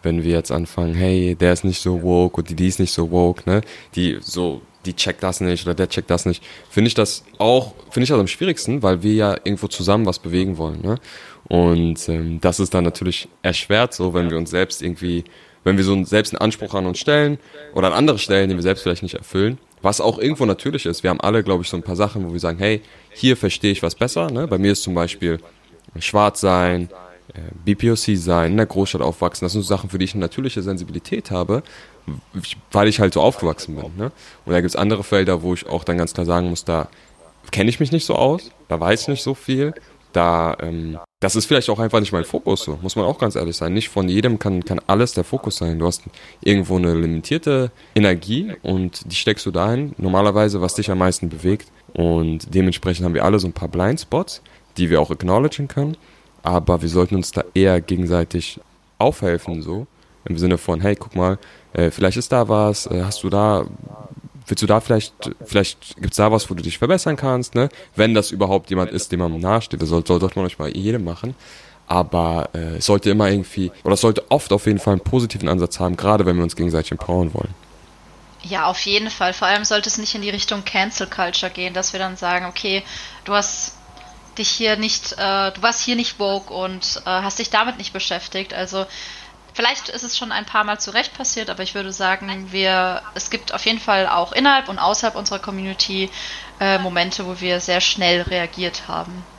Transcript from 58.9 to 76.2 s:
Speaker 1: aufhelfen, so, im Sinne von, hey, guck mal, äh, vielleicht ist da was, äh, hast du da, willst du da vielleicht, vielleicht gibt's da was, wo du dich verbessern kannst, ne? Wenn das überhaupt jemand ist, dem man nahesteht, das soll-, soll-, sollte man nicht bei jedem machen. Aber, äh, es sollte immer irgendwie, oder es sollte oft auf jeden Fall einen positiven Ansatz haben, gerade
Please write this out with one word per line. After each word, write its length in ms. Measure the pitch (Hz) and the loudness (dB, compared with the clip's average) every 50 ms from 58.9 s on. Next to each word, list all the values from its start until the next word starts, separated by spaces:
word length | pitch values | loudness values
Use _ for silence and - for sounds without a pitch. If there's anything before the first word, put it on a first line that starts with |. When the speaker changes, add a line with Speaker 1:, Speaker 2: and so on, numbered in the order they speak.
| _ _ | _ _
Speaker 1:
aufhelfen, 640 | 104 131 151 - - 92 85 85 - - 85 82 78 | 2 2 2 2 0 0 0 0 -2 -6 -6 -6 -6
so, 240 | 78 85 101 127 - _ _ _ _ _ _ _ | -6 -8 -8 -8 -12 _ _ _ _ _ _ _
im 140 | - 85 80 | -6 -2 0
Sinne 200 | 87 90 90 82 | 4 4 2 2
von, 220 | - - 87 82 | 2 -2 -2 0
hey, 160 | 92 101 104 | 2 0 0
guck 180 | - - - - | 0 -4 -8 -2
mal, 240 | 92 90 90 95 101 - - - - - _ - | 0 2 2 0 -2 -6 -18 -20 -20 -20 _ 0
äh, 180 | - 87 82 | 2 2 2
vielleicht 260 | - - 98 95 98 | 2 2 0 0 2
ist 160 | 123 120 - - | 0 -2 0 2
da 160 | 127 117 107 | 2 2 4
was, 380 | 107 107 107 104 104 - - | 4 4 4 2 2 0 -4
äh, 160 | - 87 90 90 | -4 -2 -2 -2
hast 180 | 95 104 - - | -2 -4 -4 -4
du 80 | 95 | 0
da, 340 | 92 101 104 107 104 92 65 - - - - - 107 107 107 101 - - - - _ 143 - | 2 2 4 4 2 2 0 -2 -8 -16 -16 -18 -18 -18 -18 -18 -20 -20 -20 -20 _ -20 -6
willst 160 | - - - - | -6 -4 -2 2
du 40 | |
da 140 | 101 104 113 | 2 2 2
vielleicht, 320 | - - 120 110 107 - _ _ - - - _ - | 4 2 0 0 0 -2 _ _ -10 -10 -10 _ -14
vielleicht 520 | - - 101 98 - - _ - - - - | 0 2 2 2 2 -2 _ -18 -20 -14 -6
gibt's 160 | 90 92 - | -6 -4 0
da 160 | - 104 107 110 | 2 4 4 4
was, 180 | 110 - - | 2 0 -2
wo 40 | 95 | -6
du 80 | 87 82 | -6 -6
dich 160 | 85 82 - | -6 -4 -2
verbessern 380 | - 123 185 180 - 160 151 | 0 2 2 2 2 -2 -2
kannst, 380 | 139 - 135 131 123 123 - - | -2 0 0 0 0 -2 -2 0
ne? 140 | 117 127 143 - - - - _ | 0 0 0 -2 -8 -20 -14 _
Wenn 180 | - 107 113 113 | 2 2 4 4
das 160 | 107 101 - - | 2 2 0 0
überhaupt 380 | 95 101 92 95 98 - - | 0 0 2 2 0 0 0
jemand 200 | 95 92 90 - | 0 0 0 0
ist, 220 | - 90 - - - | -2 -6 -4 -2 -2
dem 80 | 87 | -2
man 180 | 87 85 80 82 | 0 0 -2 -2
nahesteht, 400 | 85 92 107 117 113 - - - 82 | 0 2 2 0 0 -2 -4 -4 -2
das 60 | 78 | 2
soll-, 160 | 82 85 82 | 2 0 2
soll-, 140 | - 90 87 | 4 2 2
sollte 160 | 90 92 - 98 | 2 0 0 -2
man 60 | 95 | -2
nicht 120 | 90 - - | -2 -4 -4
bei 100 | 78 76 | -6 -6
jedem 360 | - - 95 104 113 120 95 | -4 -2 -2 0 0 0 -2
machen. 300 | 85 85 - - 117 131 - - - - - - - - - _ | -4 -6 -6 -8 -10 -10 -12 -18 -20 -20 -20 -20 -20 -20 -20 _
Aber, 640 | - 87 90 87 - - 87 85 82 82 82 73 - _ | 0 0 0 2 2 2 0 2 2 0 -2 -4 -4 _
äh, 220 | 85 82 82 82 82 | -6 -6 -6 -6 -4
es 80 | - | 2
sollte 240 | - 104 101 - 104 | 4 2 4 4 4
immer 180 | 101 107 107 98 | 4 4 4 4
irgendwie, 440 | 98 101 92 - - - 92 87 - - - | 4 2 0 -4 -4 -4 -4 -4 -4 -4 2
oder 120 | - 98 | 2 2
es 60 | 95 | 6
sollte 300 | - 113 107 - - - | 6 4 4 4 2 2
oft 220 | - - - - 98 | 2 2 4 2 0
auf 140 | 104 - | 2 4
jeden 120 | 110 107 98 | 2 2 2
Fall 140 | - - 101 | 4 2 2
einen 80 | 92 - | 2 2
positiven 460 | - - 131 120 110 - 101 - 71 | 2 2 2 2 0 -2 -4 0 0
Ansatz 320 | 87 92 85 87 - - | 2 2 0 0 0 -2
haben, 160 | 92 90 90 | -2 -2 -2
gerade 280 | 85 92 98 107 104 | 0 2 2 2 4